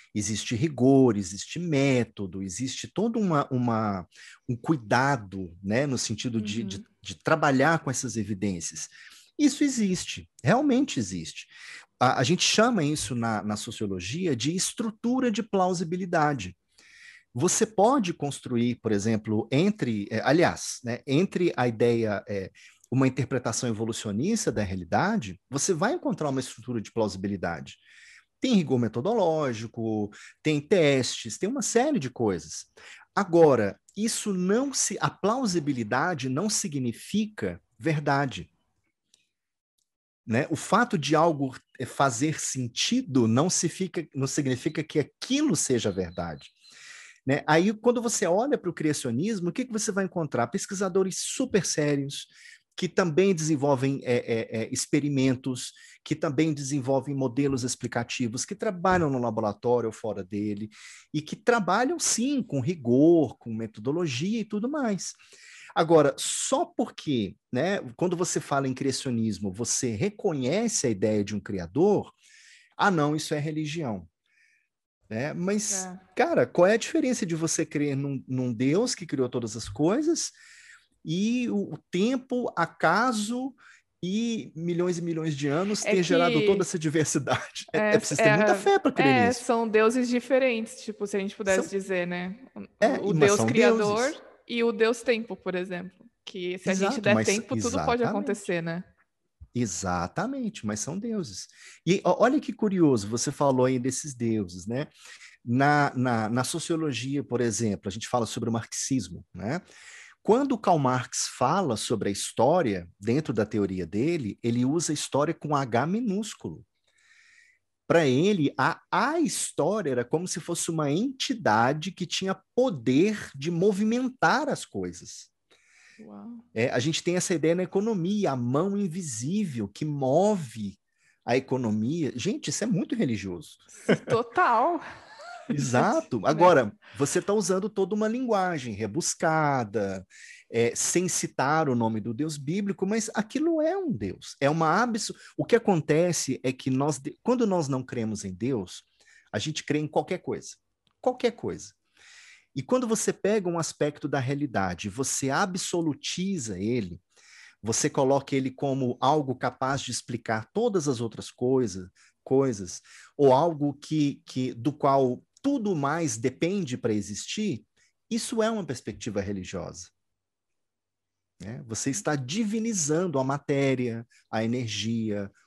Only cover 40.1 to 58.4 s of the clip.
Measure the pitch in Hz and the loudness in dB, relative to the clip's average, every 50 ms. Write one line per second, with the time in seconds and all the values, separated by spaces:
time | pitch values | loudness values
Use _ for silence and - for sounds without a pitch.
40.1 | _ _ _ 110 110 123 156 - 165 - - - 190 214 240 - - 165 135 139 | _ _ _ 0 0 0 2 0 -2 -4 0 2 4 4 4 2 0 -2 0 2
41.1 | 156 151 165 175 160 139 139 131 120 - _ _ - - 127 - - - 143 139 | 4 4 4 4 2 0 -4 -6 -6 -10 _ _ -12 -10 -10 -4 0 2 2 2
42.1 | 117 110 143 160 151 - - - - 131 123 117 - - - - 226 254 254 170 | 2 2 0 -2 -2 -2 -6 -6 -6 -6 -6 -6 -4 -4 -2 0 0 -2 0 2
43.1 | 127 135 117 110 113 127 160 185 - - - 156 - - 190 170 - 180 151 - | 2 4 4 6 4 4 4 2 2 0 0 -2 -2 -4 -6 -6 -6 -8 -8 -6
44.1 | - 139 139 135 - 160 147 131 127 - - 160 156 160 143 - - 156 139 - | -4 -4 -4 -2 -2 -2 0 0 0 -2 -2 -4 -4 -4 -4 -2 0 0 0 0
45.1 | _ - - - 254 285 311 285 175 - - - 131 113 104 110 90 95 92 85 | _ -10 -4 -2 0 2 2 2 2 2 2 2 2 2 2 0 0 -2 -4 -4
46.1 | 87 90 85 85 76 69 - - _ _ _ _ - - - - - - - - | -4 -6 -6 -6 -8 -10 -14 -20 _ _ _ _ -20 -20 -20 -20 -20 -20 -20 -20
47.1 | - _ - 131 139 147 - - 156 160 180 214 220 214 - 233 240 247 226 233 | -20 _ -2 0 0 0 2 4 4 4 4 4 0 0 0 0 2 2 0 -2
48.1 | - - 202 165 175 202 247 294 269 175 - 180 160 - 156 151 143 - - 127 | -2 0 0 2 2 2 2 0 -2 -2 -2 -4 -4 -2 0 0 0 -2 -2 -4
49.1 | 113 123 180 220 226 190 170 175 - - 247 247 214 220 - - 185 196 196 185 | -2 -2 -2 -2 -2 -2 -4 -4 -4 -4 -4 -4 -4 -4 -4 -2 -2 -2 -2 -2
50.1 | - 180 160 147 - 123 117 - - 202 - - 202 185 202 190 175 196 190 190 | -2 -4 -4 -2 0 -2 0 0 -2 -6 -6 -6 -6 -4 -2 0 2 0 0 0
51.1 | - - - - - - 269 254 - 196 156 - - - 151 147 147 139 139 139 | -2 -6 -6 -6 -4 -4 -2 0 0 0 0 0 0 0 2 2 2 0 -2 -4
52.1 | - - - - _ - - - - - _ _ _ - 185 160 - - 190 170 | -8 -12 -14 -16 _ -20 -20 -20 -20 -20 _ _ _ -6 -6 -2 0 0 0 2
53.1 | 147 165 190 196 190 160 156 151 160 131 135 147 143 123 135 135 139 135 - 123 | 4 4 4 4 4 2 0 0 0 2 4 4 4 4 2 0 0 -2 0 0
54.1 | 120 120 - - 117 113 110 - - 110 110 - 127 - - - - 147 139 147 | 0 0 0 0 -2 -2 -2 -2 -4 -6 -4 -4 -4 -6 -2 0 0 0 2 2
55.1 | 143 135 131 135 127 127 - 135 127 120 - - - - - - - - - - | 2 2 4 2 2 0 -2 -6 -6 -6 -8 -12 -14 -18 -20 -20 -20 -12 -8 -6
56.1 | 151 147 - 165 135 135 160 165 151 139 143 127 147 143 120 135 135 135 127 147 | -4 -2 -2 0 2 2 2 2 0 -2 -4 -4 -4 -2 0 0 0 0 0 -2
57.1 | 143 135 131 127 117 143 143 139 135 120 123 123 - - - 113 - 120 120 - | -2 -2 -2 -2 0 0 0 0 0 -2 -2 -4 -6 -6 -6 -4 -4 -4 -4 -4
58.1 | - - 123 113 110 131 | -4 -4 -4 -4 -4 -6